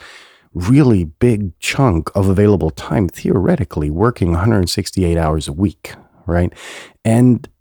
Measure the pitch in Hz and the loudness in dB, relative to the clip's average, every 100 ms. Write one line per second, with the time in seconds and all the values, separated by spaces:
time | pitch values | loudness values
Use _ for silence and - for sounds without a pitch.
0 | - - - _ _ - 90 135 135 104 | -16 -20 -20 _ _ -6 0 4 4 2
1 | 80 - 123 107 101 - - - 135 85 | 0 0 0 0 -4 -8 -8 0 2 0
2 | 76 - 98 95 104 98 80 - - 143 | -2 0 2 4 4 2 0 -6 -4 -2
3 | 90 - - 135 90 175 104 - 76 78 | -2 -4 -2 0 0 0 -2 -4 -4 0
4 | 117 - 87 85 101 110 87 - 95 - | 0 0 0 0 2 0 0 -4 -6 -2
5 | 87 85 78 78 76 73 101 - - - | 0 0 0 -2 -4 -4 -4 -4 -18 -20
6 | _ _ - 85 87 - - - - _ | _ _ -4 -2 -2 -4 -20 -20 -20 _
7 | 107 113 127 117 - _ | 0 4 4 2 -2 _